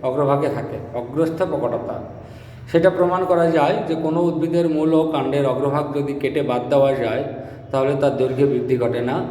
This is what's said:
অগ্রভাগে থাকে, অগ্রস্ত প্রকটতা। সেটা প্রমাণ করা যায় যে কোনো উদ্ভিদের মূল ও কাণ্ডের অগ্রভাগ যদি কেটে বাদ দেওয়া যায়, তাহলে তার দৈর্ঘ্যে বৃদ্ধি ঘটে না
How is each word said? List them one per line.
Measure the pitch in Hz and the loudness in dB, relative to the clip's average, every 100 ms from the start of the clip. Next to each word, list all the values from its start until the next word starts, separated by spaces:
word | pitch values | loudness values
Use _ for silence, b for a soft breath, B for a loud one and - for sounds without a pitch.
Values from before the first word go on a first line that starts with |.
অগ্রভাগে | 135 131 143 143 151 | -2 0 2 2 2
থাকে, | 143 - 110 - | -2 -6 -8 -8
অগ্রস্ত | 123 120 143 165 165 | -8 -6 -2 -2 0
প্রকটতা। | 185 - 120 117 - - - - B B B B - | -2 -2 -2 -4 -6 -8 -10 -16 B B B B 0
সেটা | 165 180 | 4 4
প্রমাণ | 180 175 180 180 | 4 2 2 2
করা | 175 170 | 2 4
যায় | 160 143 139 - | 4 2 2 -2
যে | 160 | -2
কোনো | 160 160 | 0 0
উদ্ভিদের | 175 156 165 170 170 | 0 0 0 2 2
মূল | 151 156 | 2 2
ও | 160 156 | 4 2
কাণ্ডের | 147 135 143 135 | 0 0 0 0
অগ্রভাগ | 123 139 147 143 143 | 2 0 0 -2 -2
যদি | 139 | -4
কেটে | 139 135 147 | -2 -2 -2
বাদ | 127 123 120 | 0 -2 2
দেওয়া | 143 139 | 4 4
যায়, | 135 117 113 147 - B B B | 2 0 -2 -4 -8 B B B
তাহলে | 135 135 143 | 0 0 2
তার | 143 131 | 2 2
দৈর্ঘ্যে | 127 127 139 | 0 2 2
বৃদ্ধি | 123 123 127 | 2 0 0
ঘটে | 117 117 | 0 0
না | 120 151 - | -2 -2 -4